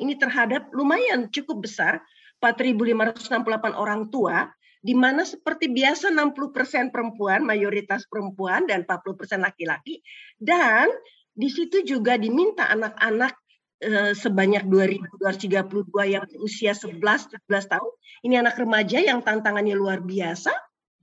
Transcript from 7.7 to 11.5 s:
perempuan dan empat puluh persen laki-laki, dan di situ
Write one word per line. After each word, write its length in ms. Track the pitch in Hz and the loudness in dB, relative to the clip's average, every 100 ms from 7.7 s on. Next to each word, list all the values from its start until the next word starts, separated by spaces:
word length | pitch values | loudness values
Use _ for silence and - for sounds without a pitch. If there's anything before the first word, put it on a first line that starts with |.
| 202 202 202 208 | -2 -4 -6 -6
perempuan 560 | 214 196 190 190 196 349 | -8 -8 -6 -2 0 0
dan 160 | 190 | 0
empat 240 | 175 180 196 | -2 -6 -6
puluh 80 | 190 | -10
persen 240 | - 196 | -6 -4
laki-laki, 640 | 196 - 165 147 - 330 - - - - | -4 -4 -6 -6 -8 -14 -16 -20 -20 -8
dan 560 | 214 349 269 220 302 - - _ _ | 0 4 4 4 4 0 -8 _ _
di 160 | - | -4
situ 400 | 262 | -4